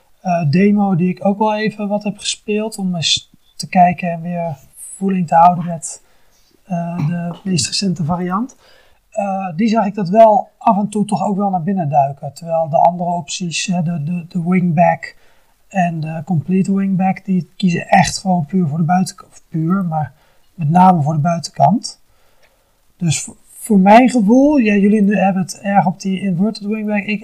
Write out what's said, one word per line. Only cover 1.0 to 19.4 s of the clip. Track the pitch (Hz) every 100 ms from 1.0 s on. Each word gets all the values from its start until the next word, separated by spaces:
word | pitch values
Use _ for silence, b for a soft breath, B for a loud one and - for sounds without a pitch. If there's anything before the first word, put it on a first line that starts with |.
| 180
ik | 180 196
ook | 202
wel | 214
even | 214 214 208 208
wat | 208
heb | 208 202
gespeeld. | - - - 208 220 220
Om | 185 175
eens | 143 - - _ _ -
te | 156
kijken | 185 175 - 175
en | 170
weer | 165 175 170 147 - - - -
voeling | 196 185 165
te |
houden | 165 175 175
met, | 170 165 - - _ _ _ _ _ _
eh, | - 175 170 175 151
de | 175 170 170
meest | 190 180 -
recente | - 196 170
variant. | 151 175 180 214 254 _ b b b b _
Eh, | - 202 190 190 156
die | 226
zag | 226 202
ik |
dat | 214 170
wel | 214 226 208 - _
af | - 180
en | 208
toe | 214
toch | 208 202
ook | 202 196
wel | 202
naar | 180
binnen | 160 190 147
duiken. | 147 139 139 143
Terwijl | - 165 165 160
de | 160
andere | - 175 175
opties, | 175 - - 175 156 -
hè, | 180
de, | 165 170
de, | 147 180 165
de | 185 165
wingback | 185 175 147 - - - - - _ _ _ _
en | 196 175 165
de | 156 160
complete | 156 170 160 190 196
wingback, | 196 196 185 190 185
die | - 185 - -
kiezen | 185 170 -
echt | 196 - -
gewoon | 190 180 147
puur | 190 165
voor | 156
de |
buitenkant. | 160 180 185 - -
Of | -